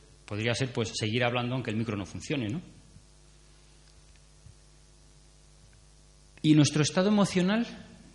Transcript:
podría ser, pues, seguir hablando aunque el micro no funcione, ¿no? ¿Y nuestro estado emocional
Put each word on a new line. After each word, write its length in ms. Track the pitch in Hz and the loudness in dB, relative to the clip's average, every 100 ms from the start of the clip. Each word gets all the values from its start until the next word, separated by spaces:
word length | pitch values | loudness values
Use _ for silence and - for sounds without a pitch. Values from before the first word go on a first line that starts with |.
| - - - | -20 -20 -10
podría 280 | 104 117 | -4 -2
ser, 180 | 117 131 | -2 -4
pues, 220 | 123 107 - | -4 -4 -4
seguir 300 | 110 120 120 | -4 0 0
hablando 300 | 123 120 131 | 0 -4 -4
aunque 160 | 117 | -4
el 60 | 107 | -4
micro 200 | 113 104 | -4 -4
no 80 | 92 | -6
funcione, 420 | 90 - 147 104 | -10 -6 -4 -4
¿no? 140 | 151 - - - - - - - - - - - - - - - - - - - - - - - - - - - - - - - - - - - - - - 156 | -6 -10 -20 -20 -20 -20 -20 -20 -20 -20 -20 -20 -20 -20 -20 -20 -20 -20 -20 -20 -20 -20 -20 -20 -20 -20 -20 -20 -20 -20 -20 -20 -20 -20 -20 -20 -20 -20 -2 4
¿Y 80 | |
nuestro 300 | 151 139 151 | 6 6 4
estado 240 | 143 - 190 | 0 2 2
emocional 580 | 208 190 185 180 220 233 - - - - | 4 2 2 2 0 -2 -8 -20 -20 -20